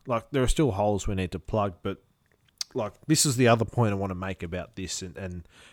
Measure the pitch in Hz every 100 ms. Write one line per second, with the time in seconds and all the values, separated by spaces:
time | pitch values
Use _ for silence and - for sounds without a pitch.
0 | - 117 - 139 123 - 147 98 104 101
1 | - 98 90 90 - 110 101 87 98 95
2 | _ _ _ _ _ _ - 123 107 -
3 | - 156 156 123 120 117 113 - 113 98
4 | 98 90 95 92 85 90 - - 92 -
5 | 92 - 92 90 - - -